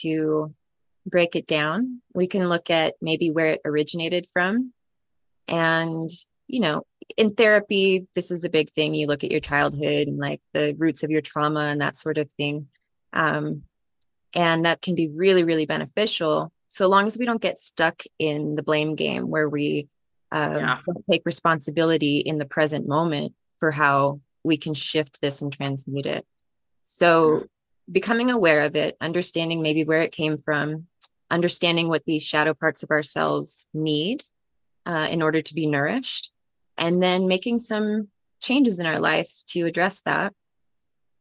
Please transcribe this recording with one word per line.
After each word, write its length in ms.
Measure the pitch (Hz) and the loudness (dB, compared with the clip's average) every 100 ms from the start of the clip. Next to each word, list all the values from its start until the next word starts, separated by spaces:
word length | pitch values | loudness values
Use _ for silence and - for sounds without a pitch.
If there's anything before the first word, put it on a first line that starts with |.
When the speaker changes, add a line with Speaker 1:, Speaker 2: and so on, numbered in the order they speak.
Speaker 1:
to 520 | 160 156 156 156 156 151 _ _ _ _ 185 | -4 -2 0 -2 -4 -10 _ _ _ _ -2
break 300 | 180 170 170 | 2 2 0
it 120 | - | -2
down. 540 | 156 151 175 254 247 - | 0 0 -2 -4 -6 -8
We 140 | 180 180 | -2 -2
can 200 | 202 180 | 0 0
look 220 | 170 - | 0 0
at 260 | 165 160 - | 2 2 -2
maybe 300 | 165 160 170 | -2 0 0
where 160 | 156 160 | 2 2
it 140 | 156 156 | 0 0
originated 640 | 151 151 170 165 180 175 | -2 -2 -4 -2 -4 -2
from. 400 | - 180 226 254 - _ _ _ _ _ _ - | -2 0 0 -4 -8 _ _ _ _ _ _ -4
And, 640 | 165 165 165 165 165 165 170 - _ - | 0 2 2 0 -4 -6 -10 -14 _ -6
you 140 | 262 | -2
know, 220 | 175 156 - _ - - | 0 0 -6 _ -6 0
in 160 | 220 208 | 2 4
therapy, 720 | 220 214 208 202 190 185 185 - | 6 6 4 2 2 2 -2 -6
this 160 | 175 | -4
is 140 | 175 170 | -4 0
a 40 | |
big 220 | 160 147 | 0 0
thing. 240 | - 151 156 | 0 0 0
You 120 | 147 | -2
look 160 | 143 | -2
at 80 | - | -2
your 100 | 156 | -4
childhood 640 | - 143 147 143 147 147 147 | 0 0 0 0 -2 0 -2
and, 100 | 143 | -2
like, 240 | 143 151 _ | -4 -6 _
the 220 | 147 147 147 | -2 -2 0
roots 260 | 160 147 | 0 0
of 80 | 151 | -2
your 80 | 151 | -2
trauma 400 | 143 151 147 151 147 | -2 -2 0 0 -2
and 160 | 147 | -2
that 160 | 143 - | -2 -4
sort 200 | 160 151 | -4 -4
of 140 | 147 | -4
thing. 340 | - 147 147 143 _ _ _ _ | -4 -6 -6 -10 _ _ _ _
Um, 520 | - 156 151 151 156 - _ _ _ _ _ _ | -2 0 0 -4 -8 -12 _ _ _ _ _ _
and 300 | 165 170 165 170 | 0 2 4 2
that 160 | 165 | 0
can 140 | - 165 | -2 -2
be 140 | 160 | -2
really, 340 | 147 190 185 | 0 4 4
really 220 | 170 160 151 | 4 2 0
beneficial, 840 | 156 151 - 214 - 160 156 160 - - | -2 -4 -2 -2 0 0 0 -2 -10 -12
so 180 | - 190 | 0 4
long 180 | 196 208 | 4 4
as 120 | 220 | 0
we 80 | 240 | -2
don't 160 | 233 | 0
get 180 | 185 - | -2 -4
stuck 440 | - - 165 - - - | -6 -2 0 -2 -10 -4
in 380 | 156 151 151 151 | -2 -2 -2 -4
the 80 | |
blame 320 | 147 151 151 156 | 0 0 0 -2
game 320 | 156 131 127 | -4 -4 -2
where 200 | 156 151 | -2 -2
we, 400 | 147 147 151 143 _ _ _ _ | -2 -2 -2 -6 _ _ _ _
um, 240 | 156 151 151 | -4 -2 -2
Speaker 2:
Yeah. 240 | 147 127 - | -2 -4 -6
Speaker 1:
don't 180 | 175 - | -6 0
take 180 | 170 - | 0 0
responsibility 920 | 165 170 160 147 147 160 160 147 147 | -2 0 0 0 0 2 2 2 0
in 180 | - 156 | 0 -4
the 80 | 139 | -4
present 420 | - 151 151 - | 0 0 0 -2
moment 480 | 147 170 147 151 - _ _ | 0 0 -2 -6 -10 _ _
for 120 | 160 | -2
how 500 | 147 147 139 139 143 - _ | 2 4 4 2 -2 -10 _
we 140 | - 151 | -2 -2
can 160 | 160 | -2
shift 480 | 147 - 160 151 - | -6 -2 -2 -2 -4
this 200 | 147 139 | -6 -4
and 120 | 143 | -6
transmute 520 | 139 139 139 135 139 139 | -6 -6 -6 -6 -6 -4
it. 180 | - - _ _ _ _ _ | -6 -8 _ _ _ _ _
So 560 | - - 175 165 160 156 | -10 2 6 6 6 2
Speaker 2:
Yeah. 60 | - _ _ _ - | -2 _ _ _ -4
Speaker 1:
becoming 400 | 185 190 233 247 | -2 0 0 2
aware 300 | 247 170 151 | 4 4 4
of 140 | 147 147 | 4 0
it, 220 | 151 - | -2 -2
understanding 640 | 156 170 180 170 165 165 | -4 -2 -2 -2 -2 -2
maybe 220 | 156 156 | 0 0
where 180 | 156 160 | 2 2
it 100 | 160 | 0
came 260 | - 156 151 | 0 -2 -2
from, 460 | - 151 147 156 165 _ - _ - | -2 -2 -2 -6 -12 _ -20 _ -4
understanding 580 | 170 175 - 175 170 165 | 0 0 2 2 2 2
what 180 | 160 - | 0 0
these 180 | 156 | -2
shadow 300 | - 156 151 | 0 0 2
parts 300 | 156 160 156 | 2 -2 -2
of 80 | 151 | 0
ourselves 760 | 151 147 156 156 147 147 - - | -2 0 -2 0 0 -4 -10 -8
need, 500 | 156 156 151 165 269 - _ _ _ _ _ - | -4 -2 -2 -2 -6 -10 _ _ _ _ _ -6
uh, 220 | 165 156 | -2 -2
in 120 | 170 | 0
order 200 | 156 160 | 0 0
to 120 | 156 | -2
be 120 | 151 156 | -4 0
nourished, 640 | 143 147 233 254 - - _ _ _ _ - | 0 0 -2 -6 -8 -10 _ _ _ _ -4
and 240 | 165 180 | 0 2
then 260 | 185 185 185 | 2 2 2
making 320 | 185 240 233 | 0 0 -4
some 500 | 233 214 214 214 208 _ _ _ | -2 -4 -2 -4 -6 _ _ _
changes 380 | - 254 247 175 | -2 2 2 2
in 60 | 170 | -2
our 140 | 160 | 0
lives 440 | 160 160 170 - - | 2 0 -2 -8 -8
to 160 | 175 170 | -4 -2
address 360 | 165 185 190 | 0 0 -2
that. 320 | - 151 190 - _ _ _ _ _ _ _ _ | -2 -2 -2 -6 _ _ _ _ _ _ _ _